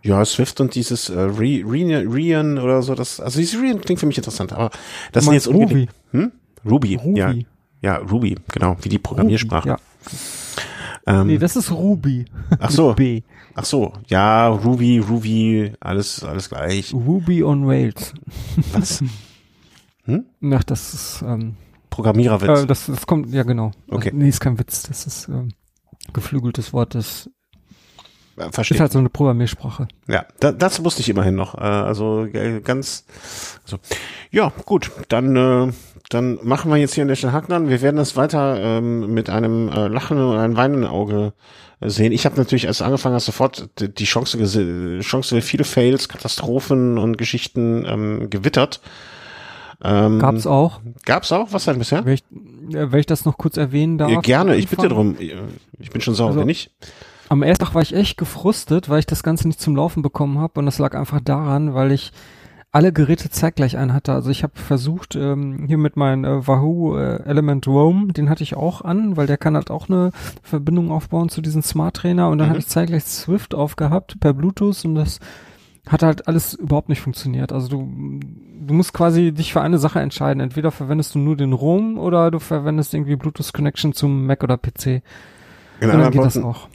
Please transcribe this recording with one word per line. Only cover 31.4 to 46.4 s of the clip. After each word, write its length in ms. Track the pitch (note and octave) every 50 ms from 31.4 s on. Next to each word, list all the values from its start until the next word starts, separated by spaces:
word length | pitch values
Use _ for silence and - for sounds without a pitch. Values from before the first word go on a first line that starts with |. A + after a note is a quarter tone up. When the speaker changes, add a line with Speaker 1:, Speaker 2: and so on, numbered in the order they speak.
| F#2 - -
Speaker 1:
Äh, 40 | -
also, 640 | - G#2 G2+ G2+ G2+ G2 A2 G2+ G#2+ A2 G#2+ A2 A2
äh, 360 | G#2+ G#2 G#2+ G#2 A#2 A2+ G#2+
ganz, 440 | G2+ - B2+ C3+ C3+ - - - _ _ - - - - - - - - - - _
so. 120 | - G2 F#2+ _ - - - - - - - - _
Ja, 200 | - G3+ G#3+ D3 - - -
gut, 260 | - G3+ E3 - - - - - _
dann, 260 | A#2 A2+ B2+ C3+ C3
äh, 360 | B2+ B2+ C3 B2+ B2 B2+ C3 A#2 - - - _ - _ -
dann 300 | - C3 C3 B2+ A#2+ - -
machen 260 | A#2 C3 C#3+ - D#3+
wir 60 | D3+
jetzt 160 | D3 C#3+ C3+ -
hier 80 | D#3 C#3+
an 40 |
der 80 | C#3 C3+
Stelle 180 | C3+ - B2+ B2+
Haken 200 | D3+ D#3 - F3+
an. 160 | E3+ E3 C#3+
Wir 120 | C3 A#2+
werden 160 | C3 C#3 D3
das 180 | D3+ C#3 - -
weiter, 420 | B2+ C#3 D3+ - D3+ C#3 C#3 C3 G2+
ähm, 540 | F#2+ A2+ A2+ A2+ A#2 A#2+ A#2+ A#2 G#2+ G2+ A2+
mit 160 | A#2 A2+ -
einem, 400 | F#2 A2 A#2 A2+ A2+ A2+ A#2 G#2+
äh, 180 | - G#2+ G#2+
lachenden 400 | G2+ G#2+ C3 - - D#3+ C#3+ C3
und 100 | B2+ A2
einem 180 | G#2+ A2+ A#2 A#2
weinenden 280 | A2+ B2+ C3+ C#3+ C3+ A#2 -
Auge, 440 | C2 F#2 G#2+ G#2 G#2 G#2 G#2 G#2 - _ _ - - - - - _ _
äh, 100 | - A2+
sehen. 220 | F#2+ G2 G#2+ A2
Ich 140 | - C#3+ -
hab 120 | D3 -
natürlich, 300 | C3+ B2+ - C3+ B2 A#2
als 120 | - A2 -
du 60 | -
angefangen 300 | G#2+ C#3 C3 - C3 B2
hast, 100 | B2 -
sofort 440 | - - - C3 C3 - - - - _ -
d-, 80 | G#2+ G2
die 160 | G2+ - G#2
Chance 320 | - - A#2 B2+ - -
gese-, 640 | A#2 A2 G2 G2 A2 G2 E2+ F2 F2 F2+ F2 F2 F#2
Chance 340 | F#2 - - C3 C3 - B2
für 60 | A#2
viele 220 | A2 - - - D3
Fails, 460 | - - C3+ A#2+ B2 C3 C3+ - -
Katastrophen 880 | - - - A#2 - -